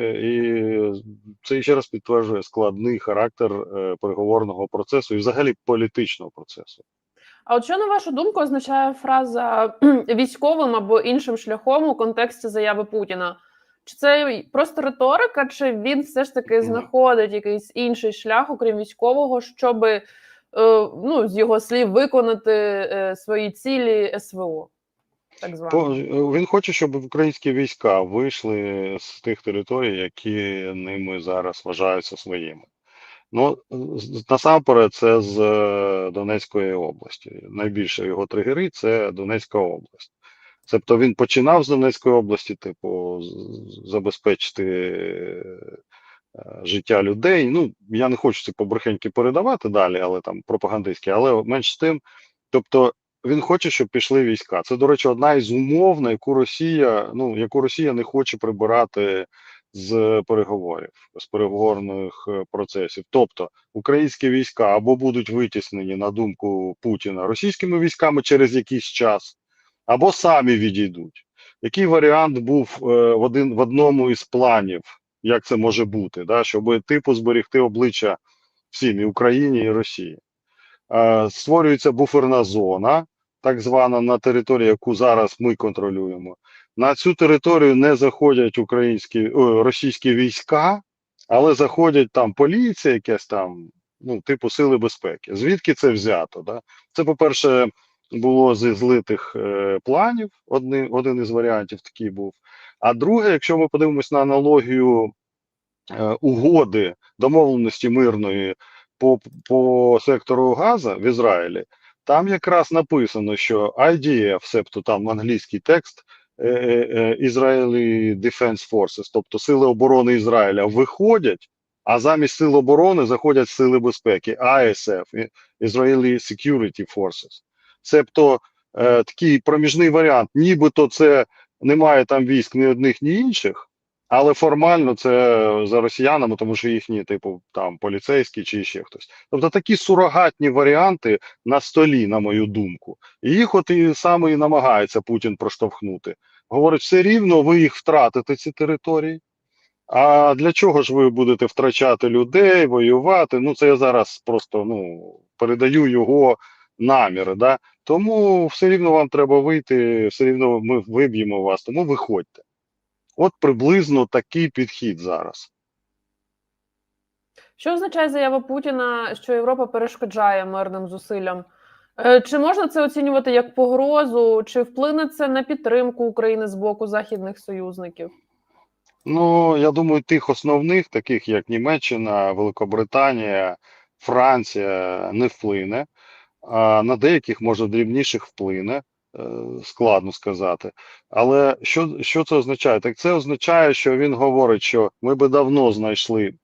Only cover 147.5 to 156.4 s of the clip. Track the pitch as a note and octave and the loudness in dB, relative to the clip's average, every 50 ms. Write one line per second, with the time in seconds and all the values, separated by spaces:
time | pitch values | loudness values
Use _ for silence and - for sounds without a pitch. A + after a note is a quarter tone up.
147.5 | E3+ E3+ D#3+ C#3 - - - E3 D#3 D3 B2 A2+ - B2+ - - C#3 - - D#3 | 4 4 4 2 0 -2 -2 2 4 4 4 4 2 0 -2 -4 -4 -6 -6 -8
148.5 | - - D#3 D3+ D#3 - - E3 D#3+ D#3 D3+ D#3+ E3 D#3+ _ _ _ _ _ _ | -6 -4 -2 -2 -4 -4 -2 -2 -2 -2 -2 -4 -6 -10 _ _ _ _ _ _
149.5 | _ _ _ _ _ _ _ - - B2 C#3 D3 D3 D3 D3 D3 C#3 C3 D3+ E3+ | _ _ _ _ _ _ _ -2 2 4 6 6 6 6 6 4 4 2 0 0
150.5 | E3 - G3+ F3+ D3 D3 B2+ C3+ C3 C3+ C3+ B2+ A#2 B2 B2+ A#2+ B2 - B2+ A2+ | 0 2 2 4 4 2 0 0 2 4 4 4 4 2 2 2 2 2 0 -2
151.5 | - - B2+ C3 - - C3+ B2+ A#2 - B2+ A#2+ A#2 A#2+ B2 B2 C#3+ F#3+ G3+ F#3+ | 0 0 0 0 2 2 2 2 2 2 2 0 2 2 0 2 2 4 4 6
152.5 | F#3 F3 D#3+ B2+ B2 A#2+ A#2 A#2+ B2+ B2+ C#3 F3+ F#3+ F3+ D#3+ - C3+ B2 B2+ D3 | 6 4 4 2 2 2 4 4 4 4 4 4 4 4 2 2 0 -2 -2 -2
153.5 | C#3+ - D3 C#3+ C#3 B2 C3+ B2+ B2 A#2 G#2 - - - _ A#2+ A#2 G#2+ - _ | 0 4 4 6 6 6 4 4 4 2 2 0 -4 -10 _ -4 -2 -2 -2 _
154.5 | - G#2+ G#2 A2+ A2+ G2+ F#2 E2+ E2+ E2+ F2 F2+ - _ _ _ _ - A#2 A#2 | -4 -4 -4 -4 -6 -6 -8 -10 -12 -16 -18 -20 -20 _ _ _ _ -4 -2 -2
155.5 | B2 A#2+ C3 C3 C#3+ D#3 D3 C3 A#2+ A#2+ A2+ A2+ C#3 C#3+ C3+ B2+ A2+ - | 0 2 2 2 2 2 2 2 2 2 2 2 4 4 6 4 4 2